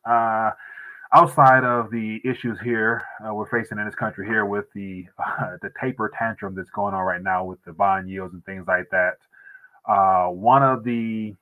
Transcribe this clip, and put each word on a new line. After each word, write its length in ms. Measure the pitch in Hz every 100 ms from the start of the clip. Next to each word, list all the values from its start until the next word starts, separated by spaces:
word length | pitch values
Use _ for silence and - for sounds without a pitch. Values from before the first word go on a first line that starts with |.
uh, 460 | 113 117 113 110 110 - - - - - -
outside 500 | 151 170 - 135 131
of 260 | 127 120 110
the 300 | 117 110 110 131
issues 340 | 123 123 107
here, 420 | 117 113 110 117 - - 110
uh, 60 |
we're 160 | 104 101
facing 300 | 117 107 107
in 80 | 104
this 80 |
country 320 | - 110 104 98
here 180 | 110
with 220 | 101 101 101
the, 320 | 101 98 92 90
<laughs> 60 | -
uh, 380 | - - 104 90
the 80 | 98 -
taper 320 | 127 127 107 -
tantrum 380 | 113 107 98
that's 160 | 95 90
going 240 | - 101
on 120 | 95 92
right 160 | 90
now 200 | 95 92
with 220 | 92 90
the 80 | -
bond 380 | 82 101 95 92
yields 240 | 95 92
and 100 | 90
things 220 | 90 95 90
like 180 | 90 90
that, 240 | 92 90 - _ _ - - _ _ -
uh, 400 | 101 95 92 90
one 360 | 90 110 131
of 220 | 135 131
the 500 | 113 117 113 110 107 104